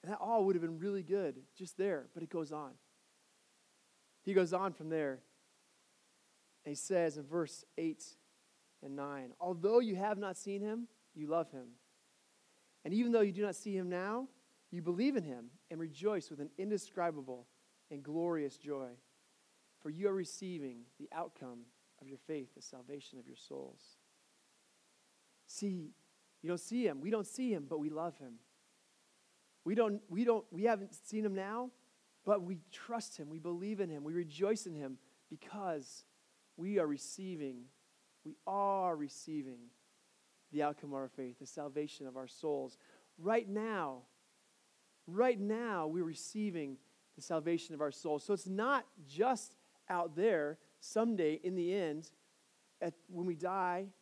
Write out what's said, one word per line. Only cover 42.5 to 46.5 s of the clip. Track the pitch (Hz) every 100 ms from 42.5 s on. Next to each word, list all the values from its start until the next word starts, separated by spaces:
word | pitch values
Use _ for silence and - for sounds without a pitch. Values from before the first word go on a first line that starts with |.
| 143 131 - - - _ -
Right | 175 226 208
now, | 208 220 208 151 131 - _ _ _ _ _ _ _ _ _ -
right | 185 254 226
now, | 202 220 233 190 156
we're | 170
receiving | 165 151 - 214 208